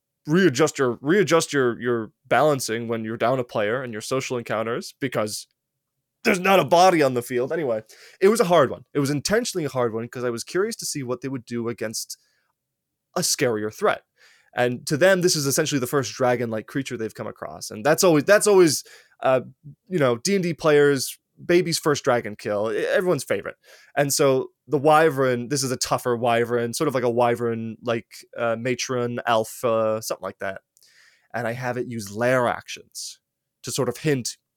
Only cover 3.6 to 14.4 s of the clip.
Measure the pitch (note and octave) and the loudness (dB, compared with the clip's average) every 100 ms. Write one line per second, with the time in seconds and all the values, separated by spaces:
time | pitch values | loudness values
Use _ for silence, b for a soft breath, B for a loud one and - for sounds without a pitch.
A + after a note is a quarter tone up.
3.6 | G#2 B2 C3 G#2+ - C3 C3 B2+ A#2 A2 | -2 -2 -4 -10 -6 -4 -4 -6 -4 -4
4.6 | A2+ B2+ - - C3 B2 G#2+ G2+ - _ | -2 -6 -8 -8 -6 -2 -4 -6 -14 _
5.6 | _ _ _ _ _ _ A3+ G3 F#3 G3 | _ _ _ _ _ _ -2 0 4 4
6.6 | C#3+ E3+ F#3 E3+ C#3 B2 - B2 C3 E3 | 4 6 6 6 4 0 -2 -2 -2 -2
7.6 | C#3+ A2 - B B B F#3+ A3+ F#3 F3 | -2 -4 -6 B B B 2 4 4 4
8.6 | B2+ G2 - C#3 C#3 D3 - G#3+ B3 F#3 | 4 0 -8 -4 -2 -2 0 -2 -2 -4
9.6 | D3 C3 A#2+ A2 A#2+ C3 B2 A#2 - F3 | -4 -2 -2 -4 -8 -6 -4 -4 -4 -4
10.6 | G#3+ A3+ - D3+ B2 B2 C#3 C3+ - A#2+ | -4 -4 -8 -8 -6 -6 -6 -10 -8 -6
11.6 | A2+ A#2 A2 A2 - - _ _ _ _ | -6 -6 -8 -8 -12 -14 _ _ _ _
12.6 | _ _ _ _ _ - F3 - C3 G#2+ | _ _ _ _ _ -4 -2 0 0 0
13.6 | G#2+ - G3+ B2 _ _ b b | -4 -2 -2 -2 _ _ b b